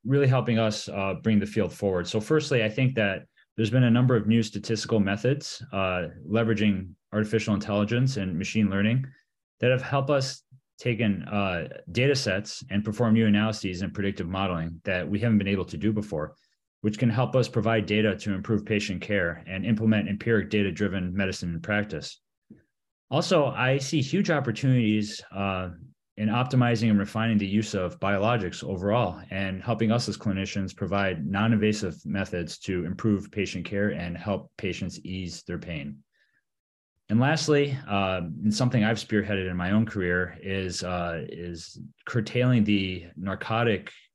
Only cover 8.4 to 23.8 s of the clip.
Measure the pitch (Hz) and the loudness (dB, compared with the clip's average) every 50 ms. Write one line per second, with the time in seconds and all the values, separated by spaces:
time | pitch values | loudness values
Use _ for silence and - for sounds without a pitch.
8.4 | 95 92 - 113 107 98 95 98 101 107 117 131 131 - - _ _ _ _ _ | -4 -2 0 2 2 2 2 2 2 2 2 0 -2 -4 -10 _ _ _ _ _
9.4 | _ _ _ _ - 123 127 123 - - 139 139 131 135 147 139 135 135 - - | _ _ _ _ 2 2 2 2 0 0 -2 -2 0 2 0 0 0 -2 -6 -12
10.4 | _ _ - - _ _ _ - - 127 120 101 117 107 101 90 - - 104 101 | _ _ -20 -20 _ _ _ -6 -4 -4 -2 0 2 0 0 0 -4 -4 -2 -2
11.4 | 101 95 90 85 80 - - - - - 87 113 123 143 143 135 - 104 92 98 | 0 0 -2 -4 -4 -8 -10 -16 -16 -6 -2 2 2 2 2 2 2 0 -2 -2
12.4 | 104 - - - - - 92 101 104 110 104 - 123 113 110 113 113 107 101 104 | -4 -6 -12 -14 -12 -4 -2 -2 -2 -2 -2 0 2 4 4 6 6 6 6 4
13.4 | 107 110 107 - - 95 92 87 98 87 - - 98 98 98 - 92 85 95 95 | 4 2 -2 -2 -4 -6 -4 -4 -6 -6 -4 -4 -4 -4 -2 -4 -6 -4 -2 -2
14.4 | 98 95 90 82 82 82 82 82 _ 101 95 90 87 76 101 101 113 120 110 104 | -2 -2 -2 -2 -4 -6 -8 -8 _ -4 -2 -2 -2 -2 -2 0 2 4 4 4
15.4 | 101 98 101 95 87 - - 80 76 107 110 104 101 - 85 78 76 73 - _ | 4 2 0 0 -2 -4 -6 -2 -2 0 0 0 -4 -4 -4 -6 -6 -6 -10 _
16.4 | _ _ _ _ _ _ _ _ - 107 107 - 135 131 110 113 127 113 - 131 | _ _ _ _ _ _ _ _ -4 -4 0 2 0 2 2 2 0 2 2 0
17.4 | 117 - - 117 104 113 113 113 101 82 104 107 107 107 95 90 - 104 101 92 | 0 2 0 0 2 2 2 2 2 2 0 2 2 2 0 0 -2 -4 -4 -4
18.4 | - - 113 101 104 - 107 101 101 - 95 90 - - 104 101 90 85 82 - | -2 0 0 0 0 0 -2 -2 0 -2 -6 -6 -4 -2 0 0 0 0 -2 -6
19.4 | - - 95 95 104 110 113 104 113 113 110 104 - - 101 104 - 117 117 107 | -10 -10 -8 -4 0 0 0 2 4 2 2 2 2 -2 -4 -4 0 2 2 2
20.4 | 92 - - 104 101 98 85 80 101 98 90 98 92 90 87 98 101 92 95 - | 2 2 0 2 2 0 0 -2 -2 -2 -2 -2 -4 -2 -2 -2 -2 -2 -2 -4
21.4 | - 87 85 82 85 - 104 104 101 104 - 76 71 - - _ _ _ _ _ | -6 -6 -6 -6 -4 -2 -2 -2 -2 -2 -6 -8 -8 -10 -14 _ _ _ _ _
22.4 | _ _ - _ _ _ _ _ _ _ _ _ _ _ 127 147 175 170 196 165 | _ _ -20 _ _ _ _ _ _ _ _ _ _ _ -2 -2 2 4 4 4
23.4 | 143 127 - 98 123 127 135 143 | 4 2 0 0 2 2 2 2